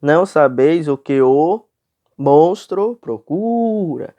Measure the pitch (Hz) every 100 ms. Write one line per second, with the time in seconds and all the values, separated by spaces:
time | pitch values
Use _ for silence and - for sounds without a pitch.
0 | 143 156 185 - 143 123 139 170 151 139
1 | _ 139 127 135 160 214 _ _ _ _
2 | _ _ 139 147 165 185 - 190 208 240
3 | - 113 _ 165 220 233 233 214 180 127
4 | -